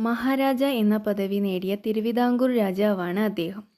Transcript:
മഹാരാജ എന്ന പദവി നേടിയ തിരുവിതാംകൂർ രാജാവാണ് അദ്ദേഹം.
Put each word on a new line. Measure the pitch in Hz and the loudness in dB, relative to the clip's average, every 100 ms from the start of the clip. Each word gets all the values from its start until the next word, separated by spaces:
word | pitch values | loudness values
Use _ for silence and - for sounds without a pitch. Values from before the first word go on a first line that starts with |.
മഹാരാജ | 226 233 254 269 269 254 277 247 | -2 0 0 2 2 2 0 2
എന്ന | 208 214 | 2 2
പദവി | 214 202 196 202 | 0 -2 -2 0
നേടിയ | 202 185 190 202 | 0 -2 -2 -4
തിരുവിതാംകൂർ | 214 214 220 233 247 247 262 | -2 -2 -2 0 2 2 2
രാജാവാണ് | 247 202 185 208 190 175 180 | 2 0 2 0 0 -2 -2
അദ്ദേഹം. | 214 208 165 196 208 | -2 -2 -6 -8 -16